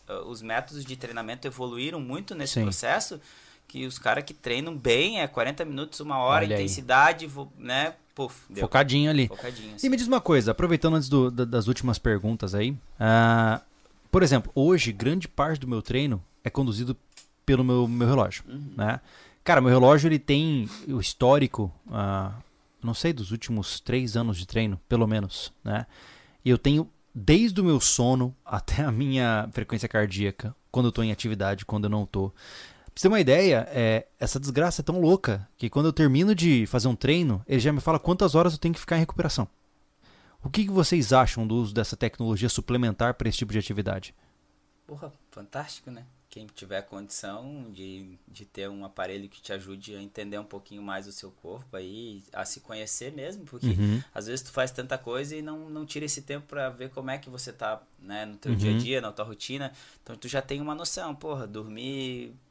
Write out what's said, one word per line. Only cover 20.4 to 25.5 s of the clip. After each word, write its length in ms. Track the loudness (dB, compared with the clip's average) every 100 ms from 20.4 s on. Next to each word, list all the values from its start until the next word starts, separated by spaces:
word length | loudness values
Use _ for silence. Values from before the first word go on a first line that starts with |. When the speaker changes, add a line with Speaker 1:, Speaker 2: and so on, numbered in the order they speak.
| 2 0 -2 -6 -6
Speaker 2:
o 120 | -4
histórico, 720 | -2 2 6 6 4 0 -4 -6 -8
ah, 420 | -4 -2 -2 -4 -8 -16 _ _ _
não 120 | -6
sei, 180 | -2 -2
dos 200 | -2 -6
últimos 480 | -8 -4 -4 -4 -6
três 360 | -2 -2 0 0
anos 220 | 0 -2
de 80 | -4
treino, 320 | -2 0 -2 0
pelo 200 | 2 2
menos, 440 | 2 -2 -6 -12